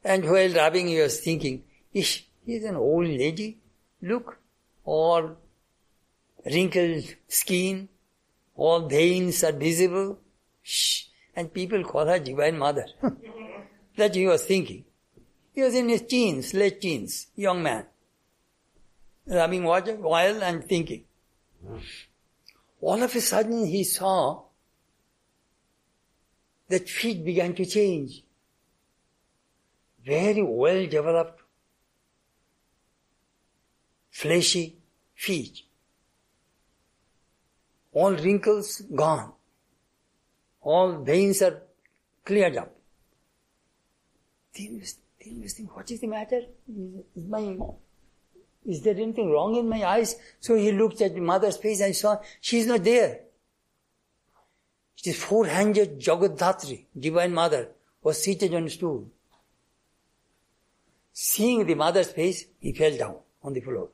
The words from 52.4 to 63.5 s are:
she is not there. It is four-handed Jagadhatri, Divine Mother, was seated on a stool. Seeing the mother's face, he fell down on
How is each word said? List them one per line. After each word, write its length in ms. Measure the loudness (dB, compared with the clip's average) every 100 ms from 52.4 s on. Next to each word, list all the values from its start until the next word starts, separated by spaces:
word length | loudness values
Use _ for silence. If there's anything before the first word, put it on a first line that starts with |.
she 160 | -2 0
is 80 | 2
not 180 | 2
there. 360 | 4 6 4 0 -18 _ _ _ _ _ _ _ _ _ _ _ _ _ _ _ _ -10
It 80 | -6
is 160 | -6
four-handed 760 | 0 2 2 2 2 2 0 0
Jagadhatri, 880 | 0 2 2 2 0 0 -6 -14 _ -6
Divine 340 | -2 0 2
Mother, 360 | 2 2 0 -2 -14 _ _
was 200 | -2 0
seated 320 | -2 0 0
on 100 | -2
a 60 | -4
stool. 400 | -4 -4 -6 -10 _ _ _ _ _ _ _ _ _ _ _ _ _ _ _ _ _ _ _ _ -8
Seeing 480 | -4 2 2 4
the 120 | 2 2
mother's 340 | 4 4 2
face, 360 | 0 -2 -2 -12 _
he 140 | -8
fell 240 | 2 2 2
down 200 | -6 -8 _ _
on 100 | -8